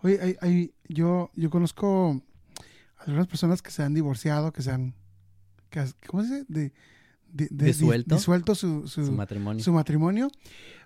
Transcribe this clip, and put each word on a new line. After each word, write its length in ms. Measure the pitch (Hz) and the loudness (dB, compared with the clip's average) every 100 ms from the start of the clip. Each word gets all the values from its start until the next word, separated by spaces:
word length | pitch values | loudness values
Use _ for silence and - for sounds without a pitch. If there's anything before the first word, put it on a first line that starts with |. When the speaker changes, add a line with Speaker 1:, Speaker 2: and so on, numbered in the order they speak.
Speaker 1:
Oye, 180 | 180 196 | 0 2
hay, 140 | 180 185 | 0 -2
hay, 320 | 175 175 175 _ - | 2 2 0 _ -8
yo, 420 | 156 170 180 175 | -2 0 0 -2
yo 160 | - 160 | -4 -2
conozco 720 | 175 170 - 202 190 180 135 - _ _ - - - _ _ | 0 0 0 0 2 2 0 -6 _ _ -20 -20 -20 _ _
algunas 280 | - 147 180 | -4 0 0
personas 340 | 160 170 180 | 0 0 0
que 100 | - | -4
se 100 | - | -6
han 120 | 143 | -2
divorciado, 580 | 151 147 123 156 147 156 | 0 -2 -2 -2 -2 -2
que 100 | 151 | -4
se 80 | 135 | -4
han, 240 | 127 127 - - _ _ _ _ _ _ | -4 -4 -8 -18 _ _ _ _ _ _
que 100 | 160 | -6
has-, 160 | 131 - - | -6 -8 -6
¿cómo 160 | 180 | -4
se 60 | 226 277 | -2 -4
dice? 40 | 269 | -6
De, 240 | 156 143 - _ _ _ _ _ | -6 -6 -8 _ _ _ _ _
de, 180 | 165 151 | -6 -4
de, 160 | 143 143 | 0 2
Speaker 2:
¿Disuelto? 480 | 147 156 120 120 160 | 4 4 4 2 0
Speaker 1:
dis-, 40 | |
disuelto 340 | 175 180 170 | 4 2 2
su, 320 | 202 185 151 147 | 0 0 -4 -4
su, 160 | - 143 | -4 -2
Speaker 2:
Su 60 | |
matrimonio. 500 | 131 101 104 101 110 | -2 -4 -4 -4 -2
Speaker 1:
su 80 | 113 | 2
matrimonio. 560 | 165 156 151 165 208 277 - - - - - | 2 2 2 2 0 -2 -6 -18 -20 -20 -20